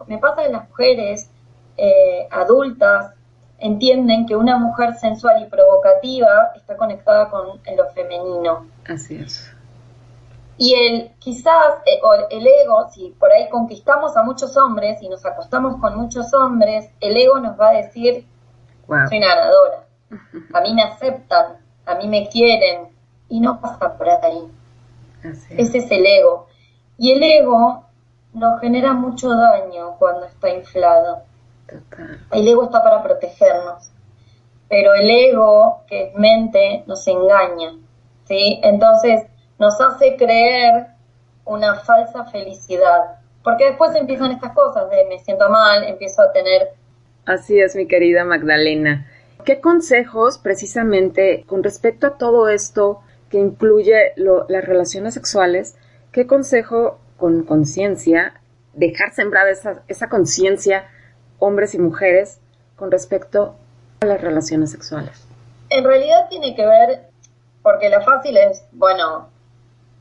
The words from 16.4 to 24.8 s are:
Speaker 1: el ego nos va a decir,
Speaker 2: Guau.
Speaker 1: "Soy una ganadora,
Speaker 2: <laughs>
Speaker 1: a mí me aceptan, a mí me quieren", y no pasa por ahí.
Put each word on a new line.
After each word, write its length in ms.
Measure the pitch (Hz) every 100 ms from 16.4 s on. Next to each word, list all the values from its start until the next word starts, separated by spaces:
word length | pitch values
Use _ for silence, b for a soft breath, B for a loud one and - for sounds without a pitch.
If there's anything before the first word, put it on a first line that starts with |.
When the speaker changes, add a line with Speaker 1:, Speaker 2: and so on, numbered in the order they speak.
| 269 240 208 214 - _
Speaker 1:
el 160 | 208 226
ego 240 | 254 269
nos 180 | 233 202
va 120 | 214
a 20 |
decir, 540 | 220 202 226 240 247 - _ _ _ _ _ -
Speaker 2:
Guau. 220 | - 135
Speaker 1:
"Soy 100 | 214
una 160 | 196
ganadora, 500 | - - 587 - - - _ _
Speaker 2:
<laughs> 440 | 214 - 165 -
Speaker 1:
a 60 | 175
mí 120 | 196
me 80 | 226
aceptan, 720 | 214 - 262 - - 180 165 - _ _ -
a 80 | 175
mí 100 | 208
me 220 | 208 196
quieren", 600 | 233 233 226 185 175 170 _ _ _ _
y 120 | 226
no 200 | 233 247
pasa 360 | - - 180 -
por 100 | 170
ahí. 380 | 175 165 165 165 - _ _